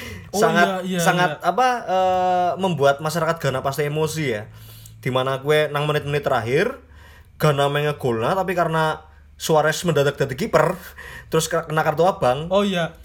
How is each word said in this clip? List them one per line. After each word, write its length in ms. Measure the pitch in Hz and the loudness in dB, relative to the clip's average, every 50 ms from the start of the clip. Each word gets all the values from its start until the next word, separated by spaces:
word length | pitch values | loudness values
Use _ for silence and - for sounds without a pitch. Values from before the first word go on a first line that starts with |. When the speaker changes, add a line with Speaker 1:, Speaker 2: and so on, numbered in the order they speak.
| - - - - - - | -14 -14 -14 -16 -12 -6
Speaker 1:
Oh, 100 | - 202 | -2 0
Speaker 2:
sangat, 400 | 214 160 160 170 175 190 190 185 | 2 4 4 4 4 2 2 -2
Speaker 1:
iya, 160 | 180 185 185 | -4 -4 -2
iya, 20 | 175 | 0
Speaker 2:
sangat, 380 | 170 185 175 180 180 165 147 | 2 2 2 2 2 0 0
Speaker 1:
iya. 80 | - - | -2 -2
Speaker 2:
apa, 220 | 170 185 208 254 254 185 175 - | -2 2 2 2 2 2 -2 -2
eh, 680 | - 185 185 185 185 185 185 185 185 180 180 180 175 139 | -2 0 2 2 2 2 2 2 2 2 2 2 0 0
membuat 400 | - 190 190 170 135 139 139 139 | 0 -2 -2 0 2 4 2 2
masyarakat 400 | - 156 156 151 170 160 156 170 165 | 2 -2 -4 -2 -2 0 0 -2 -2
Ghana 220 | - 139 127 131 | -2 -2 -2 -2
pasti 240 | 131 139 131 151 147 | -4 -4 -2 -2 -2
emosi 400 | 147 147 156 156 156 139 156 151 | -2 -2 -2 -2 -2 -2 -2 -2
ya. 220 | 131 110 104 110 - - - - - - - - - - | -2 -2 -4 -6 -10 -16 -20 -20 -20 -20 -20 -20 -20 -14
Di 120 | - - 135 | -8 -4 -2
mana 280 | 127 127 127 135 135 | 0 0 0 0 -2
gue 320 | 131 131 143 151 151 151 139 | -2 0 2 2 2 2 2
nang 160 | 147 143 147 | 0 -2 0
menit-menit 400 | 151 147 147 143 143 147 147 147 | 0 0 -2 -2 -2 -4 -2 0
terakhir, 560 | 139 135 120 110 117 131 156 202 247 254 - - - - - - - - - - - - | 0 0 0 0 0 0 0 0 0 -4 -8 -14 -20 -20 -20 -20 -20 -20 -20 -20 -20 -6
Ghana 340 | - - 151 143 139 143 143 | 0 2 2 2 4 2 2
main 160 | 143 147 147 | 2 0 0
ngegolna, 480 | 151 143 - - 127 117 113 113 135 185 | -2 -2 -2 -2 -2 0 0 0 0 0
tapi 180 | 190 185 180 180 | 0 -2 -2 0
karena 520 | 175 170 165 160 160 160 156 156 - - - - - - - - | 0 0 0 0 0 0 0 -2 -4 -10 -20 -20 -20 -20 -20 -16
Suarez 420 | - - - 165 156 147 156 147 - - | -8 -2 2 2 4 4 2 0 0 0
mendadak 340 | 175 151 143 139 147 147 | 0 2 2 2 2 0
dadi 160 | - 147 127 127 | -2 -2 -4 -4
kiper, 400 | 123 - - - - 151 165 180 - - - - - - - - - - | -4 -2 2 2 4 4 2 0 -4 -10 -18 -18 -18 -18 -18 -18 -18 -8
terus 180 | - - 160 160 | -4 -2 -2 0
ke-, 160 | - - 165 160 | 0 -2 -4 -4
kena 200 | - 160 156 147 | -2 -2 0 0
kartu 180 | 156 151 147 165 | 0 2 2 2
abang. 460 | 190 190 - 139 123 127 143 160 170 | 2 2 2 2 0 0 0 -2 -2
Speaker 1:
Oh 140 | 190 202 202 | 0 0 0
iya. 340 | 202 185 175 165 156 - - - | 0 0 -2 -4 -4 -6 -12 -20